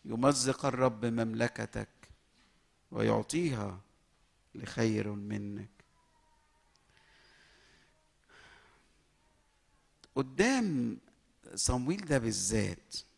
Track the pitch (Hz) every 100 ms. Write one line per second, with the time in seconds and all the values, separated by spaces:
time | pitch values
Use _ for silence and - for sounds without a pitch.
0 | - 117 135 139 127 135 139 123 131 110
1 | 120 117 113 113 117 - 110 113 107 _
2 | - - _ _ _ _ _ _ _ 107
3 | 110 110 107 160 170 120 101 92 - _
4 | _ _ _ _ _ - 113 - 113 107
5 | 104 104 104 104 101 101 104 - - _
6 | _ _ _ _ _ _ _ _ _ _
7 | _ - - - - - - _ _ _
8 | _ _ _ - - - - _ _ _
9 | _ _ _ _ _ _ _ _ _ _
10 | - 135 131 131 226 269 214 139 117 -
11 | _ _ _ _ - - - 127 127 202
12 | 175 139 113 101 95 110 101 87 - -
13 | -